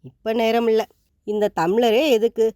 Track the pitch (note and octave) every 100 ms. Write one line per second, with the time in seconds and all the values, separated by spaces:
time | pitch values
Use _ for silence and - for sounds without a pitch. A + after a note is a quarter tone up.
0 | C3 _ A3 A3+ A3+ A#3 A#3 A3 - _
1 | _ _ - G#3 G#3 - E3 G#3+ A#3+ A3
2 | D#4 A3+ A3+ - A3